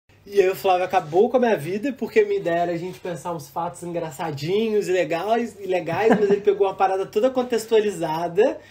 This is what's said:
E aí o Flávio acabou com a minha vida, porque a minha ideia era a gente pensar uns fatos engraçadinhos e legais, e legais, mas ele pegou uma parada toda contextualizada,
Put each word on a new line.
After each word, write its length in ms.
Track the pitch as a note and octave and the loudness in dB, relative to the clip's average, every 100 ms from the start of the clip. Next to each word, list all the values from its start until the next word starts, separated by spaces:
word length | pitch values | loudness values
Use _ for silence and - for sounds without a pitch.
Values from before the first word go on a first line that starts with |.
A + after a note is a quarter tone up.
| _ _ - | _ _ 0
E 140 | G3+ | 2
aí 100 | F#3+ | 2
o 60 | F#3+ | 2
Flávio 300 | G3 F3+ F#3 | 2 2 2
acabou 440 | F#3 D3+ F3 A#3+ | -2 2 2 4
com 80 | B3 | 4
a 20 | |
minha 180 | A#3 E3 | 2 0
vida, 340 | D#3 G3+ C4+ | -2 -4 -4
porque 260 | - G#3+ A3 | -6 0 2
a 60 | G#3 | 2
minha 140 | G3 | 0
ideia 200 | E3 E3+ | 0 0
era 120 | F3 | 0
a 40 | E3 | -4
gente 220 | F3+ - | -8 -10
pensar 340 | F3+ D#3 F3+ | -10 -8 -8
uns 160 | E3 - | -10 -8
fatos 320 | F3 E3+ - | -6 -6 -8
engraçadinhos 1040 | F3 E3+ D#3+ - D#3+ C#3 D3+ G#3 A3+ G#3 E3+ | -8 -6 -8 -6 -8 -6 -2 0 0 0 0
e 40 | |
legais, 680 | F#3 D#3 E3 G3+ A#3+ A3+ - | 0 0 -2 0 0 -2 -6
e 60 | F#3+ | -4
legais, 440 | F3+ D#3+ E3+ A3 | -4 -2 0 4
mas 200 | G#3+ G3 | 4 4
ele 120 | G3+ | 2
pegou 260 | G3+ F#3 F#3+ | 2 2 0
uma 80 | F#3+ | 2
parada 320 | F#3+ F#3+ F#3 | 0 0 -2
toda 240 | G#3+ C4 | 0 0
contextualizada, 1300 | B3+ B3 A3 - A3 G#3 E3+ D#3+ D#3+ E3+ F3 C4+ D#4 - | 0 -2 -4 2 2 2 -2 -4 -4 -2 2 2 0 -12